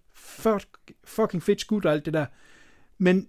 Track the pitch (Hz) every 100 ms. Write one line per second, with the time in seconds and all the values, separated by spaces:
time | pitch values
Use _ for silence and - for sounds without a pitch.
0 | _ - - - 226 202 - - - -
1 | - - 160 170 - 202 - 214 208 208
2 | 160 156 139 - - - - - - -
3 | 180 185